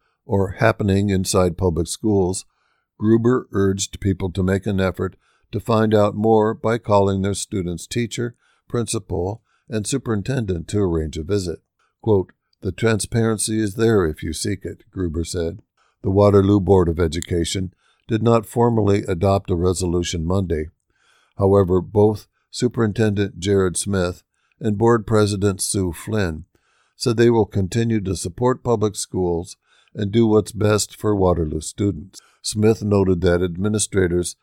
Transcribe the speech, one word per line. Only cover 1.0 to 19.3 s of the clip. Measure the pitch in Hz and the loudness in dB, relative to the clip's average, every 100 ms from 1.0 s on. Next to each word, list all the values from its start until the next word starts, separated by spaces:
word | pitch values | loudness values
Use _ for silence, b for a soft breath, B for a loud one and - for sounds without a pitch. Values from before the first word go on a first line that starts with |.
| 101 | 2
inside | 95 92 101 90 80 | 0 0 2 2 0
public | 92 80 82 | -2 -2 -4
schools," | - 110 98 90 95 - _ _ _ _ - | -4 0 2 0 -4 -10 _ _ _ _ -4
Gruber | 107 117 117 127 - | 2 4 4 0 0
urged | 101 98 95 - - | 0 0 0 -6 -4
people | 101 90 98 | -2 -2 -4
to | 98 | -2
make | 92 98 107 | 0 0 -2
an | 95 | -2
effort | 92 - 95 - _ _ _ | -2 -2 -6 -8 _ _ _
to | 98 | -8
find | - 110 110 | -2 0 4
out | 107 104 107 | 4 2 2
more | 110 110 107 | 2 4 2
by | 110 110 117 | 0 -2 -2
calling | - 101 98 98 | 2 2 4 0
their | 98 | -2
student's | 98 - 101 87 85 - | -4 -6 -6 -6 -8 -8
teacher, | 120 117 - 120 - _ _ _ | -6 -6 -6 -8 -10 _ _ _
principal, | 123 107 117 - 87 92 113 _ _ - | -6 -4 -6 -6 -6 -6 -8 _ _ -8
and | 110 104 | -8 -4
superintendent | 135 123 107 92 135 104 87 - | -4 -2 -4 -2 -4 -2 -4 -4
to | 104 | -2
arrange | 95 82 78 80 | 0 0 -4 -6
a | |
visit. | 80 101 90 78 _ _ _ _ | -4 -2 -4 -8 _ _ _ _
Quote, | 117 98 90 _ _ _ | 0 0 0 _ _ _
"The | 92 | -10
transparency | - 113 107 - 117 113 107 - 110 | -2 0 0 -2 -2 0 -2 -2 -2
is | 104 | -2
there | 101 113 104 80 | 0 2 4 2
if | 76 | -2
you | 82 | -8
seek | 78 107 98 | -6 -6 -6
it," | 85 92 _ | -10 -14 _
Gruber | 95 87 80 | -6 -4 -4
said. | 82 90 82 110 _ _ _ _ | -6 -6 -6 -8 _ _ _ _
The | - | 0
Waterloo | 98 101 101 95 101 | 4 6 6 6 4
Board | 92 95 85 | 4 4 4
of | 80 | 2
Education | 82 85 - 87 82 98 92 - _ _ - | -2 -2 -4 -2 -2 -4 -6 -10 _ _ -6
did | 110 | 0
not | 113 113 110 | 2 2 2
formally | 123 120 113 101 101 | 0 0 2 2 2
adopt | - 85 98 | 0 -2 0